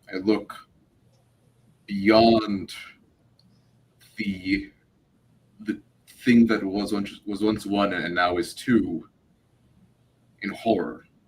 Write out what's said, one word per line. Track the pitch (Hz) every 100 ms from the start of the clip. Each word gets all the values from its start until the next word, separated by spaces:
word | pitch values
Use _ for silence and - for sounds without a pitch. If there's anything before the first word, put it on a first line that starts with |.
| -
I | 95
look | 95 107 - - - _ _ _ _ _ _ _ _ _ _ _ -
beyond | 101 98 110 117 113 107 98 87 - - - _ _ _ _ _ _ _ _ _ _ _ -
the, | 101 95 92 98 - _ _ _ _ _ _ _ _ _
the | 107 101 _ _ _ -
thing | - 120 113
that | 107
was | 98 98 98
once, | 104 98 - -
was | 98
once | 107 107
one | 101 101 98
and | 92 82
now | 87 87 90
is | 85
two | - - 117 90 82 - _ _ _ _ _ _ _ _ _ _ _ _ _
in | 101
horror. | 98 - - 58 - _ _